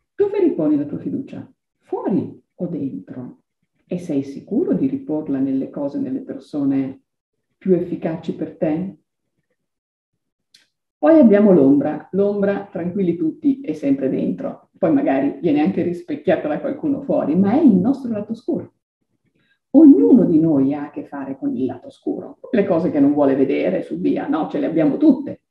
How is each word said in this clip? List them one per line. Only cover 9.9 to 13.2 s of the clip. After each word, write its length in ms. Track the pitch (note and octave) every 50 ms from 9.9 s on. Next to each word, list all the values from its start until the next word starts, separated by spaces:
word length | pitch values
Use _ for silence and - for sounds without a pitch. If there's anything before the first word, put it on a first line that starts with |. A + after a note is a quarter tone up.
| _ _ _ _ _ _ _ _ _ _ _ _ _ _ _ _ _ _ _ _ _ -
Poi 200 | D4 D4+ E4 D#4
abbiamo 320 | B3+ G#3 G3+ G3+ G#3+ G3+
l'ombra. 560 | F#3 D#3 C3+ C3+ C#3+ C#3+ - D3+ D#3 D3+ - -
L'ombra, 560 | - F#3+ G3+ G3+ G#3 G3+ G3 G3 G3+ G3 - -
tranquilli 440 | - E3+ E3+ F3+ F3+ G3+ F#3 E3+ D#3+
tutti, 440 | -